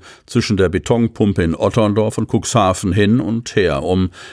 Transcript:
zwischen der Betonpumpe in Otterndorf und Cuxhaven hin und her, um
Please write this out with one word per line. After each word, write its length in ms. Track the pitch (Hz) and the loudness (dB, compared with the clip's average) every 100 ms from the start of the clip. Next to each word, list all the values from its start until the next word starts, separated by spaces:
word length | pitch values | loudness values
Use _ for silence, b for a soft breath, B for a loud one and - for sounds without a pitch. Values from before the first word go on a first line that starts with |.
| B B - | B B -4
zwischen 320 | 123 - 101 | -2 0 2
der 100 | 90 | 2
Betonpumpe 760 | 90 - 120 117 - 104 98 | 0 0 0 0 0 0 2
in 140 | 85 - | 0 0
Otterndorf 600 | 104 117 107 104 110 - | 0 2 0 2 -2 -2
und 120 | 110 | -2
Cuxhaven 600 | 113 - 120 95 - 107 | -2 0 2 2 0 -2
hin 300 | 107 101 120 | 2 2 2
und 340 | 92 113 120 - | 0 -4 -4 0
her, 260 | 90 71 | 0 0
um 280 | 82 92 90 B B | 0 0 0 B B